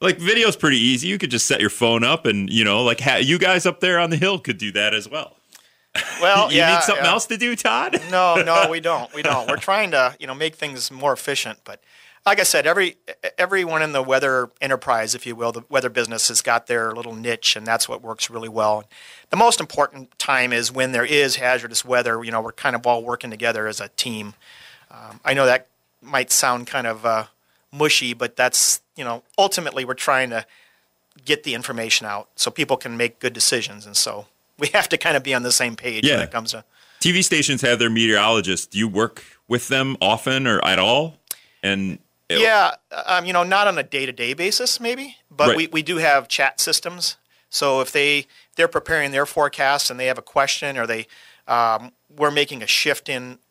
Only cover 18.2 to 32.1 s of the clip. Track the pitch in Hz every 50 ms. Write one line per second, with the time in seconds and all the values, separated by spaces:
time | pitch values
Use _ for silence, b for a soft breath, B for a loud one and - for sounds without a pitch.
18.2 | - - 117 113 113 113 107 110 107 107 107 107 107 _ B B B B B B
19.2 | B B 160 190 226 233 226 - 160 - - 151 143 - - 135 127 _ _ -
20.2 | - - 135 127 123 123 120 117 117 110 127 131 131 127 127 117 120 127 151 147
21.2 | 139 135 117 135 127 127 127 120 117 113 113 - - 123 127 123 120 120 113 117
22.2 | 117 113 113 113 110 113 - - - 135 123 117 120 123 120 117 117 120 120 -
23.2 | - 120 110 107 117 117 110 110 107 107 104 - 101 - - - - 127 113 107
24.2 | 104 104 107 _ B B B B B B B B B B - 113 113 107 101 -
25.2 | - 147 135 139 135 127 127 131 - _ _ _ _ _ _ _ - 135 143 131
26.2 | 127 - - - 143 131 123 120 120 - - 135 120 113 110 110 113 117 113 110
27.2 | 110 - _ _ _ _ _ _ _ _ 143 143 151 151 - - 131 120 117 117
28.2 | 123 117 - - 127 127 - - - - - - _ _ - 156 131 120 117 123
29.2 | - _ - - 196 190 - 190 165 143 - 135 127 123 127 - - 156 135 131
30.2 | 131 120 117 110 - b b b b b b b b b b _ _ _ _ -
31.2 | - - 151 147 - 151 117 117 123 - 120 117 113 113 - - 110 107